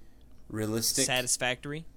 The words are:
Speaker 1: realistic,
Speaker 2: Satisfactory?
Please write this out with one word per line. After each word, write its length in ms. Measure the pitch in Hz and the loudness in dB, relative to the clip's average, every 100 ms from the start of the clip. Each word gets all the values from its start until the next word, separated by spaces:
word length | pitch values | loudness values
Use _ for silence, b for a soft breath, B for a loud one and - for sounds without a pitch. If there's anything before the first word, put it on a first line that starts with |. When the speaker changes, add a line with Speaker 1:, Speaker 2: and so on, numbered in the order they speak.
| b b b - - | b b b -18 -8
Speaker 1:
realistic, 560 | 107 107 113 113 - 135 | -2 0 2 2 2 4
Speaker 2:
Satisfactory? 800 | 127 123 - 127 127 147 147 160 | 4 2 2 2 0 -4 -8 -10